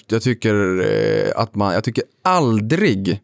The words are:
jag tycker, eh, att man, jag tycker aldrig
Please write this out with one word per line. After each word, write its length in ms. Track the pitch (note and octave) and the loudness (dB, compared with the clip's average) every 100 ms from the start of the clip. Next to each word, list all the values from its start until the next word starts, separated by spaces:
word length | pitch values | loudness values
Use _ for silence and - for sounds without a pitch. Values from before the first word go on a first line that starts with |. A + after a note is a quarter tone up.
| - | -4
jag 160 | A2 | -2
tycker, 580 | B2+ A#2+ A2 G#2 F#2+ F#2 | 0 0 0 2 0 0
eh, 640 | - - G#2+ - G#2 - | 0 0 0 0 0 -2
att 120 | A2+ | -4
man, 200 | G2 G2+ | -2 0
jag 100 | F2+ | 0
tycker 200 | A2+ A2+ - _ | -2 -4 -6 _
aldrig 960 | F#3 F#3 C3 A2 G#2+ E3 G#3 G2 G2 F2+ | 0 2 2 0 0 0 2 0 -2 -4